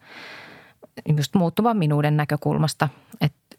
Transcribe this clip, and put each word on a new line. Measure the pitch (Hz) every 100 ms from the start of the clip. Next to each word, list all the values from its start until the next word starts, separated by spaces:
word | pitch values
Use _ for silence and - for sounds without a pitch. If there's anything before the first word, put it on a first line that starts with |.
| - - - - - - - _ - - - 151
just | 143 202
muuttuvan | 170 - 220 220
minuuden | 156 147 147 151
näkökulmasta. | 147 147 147 147 156 - 151 - _ -
Et | 147 - _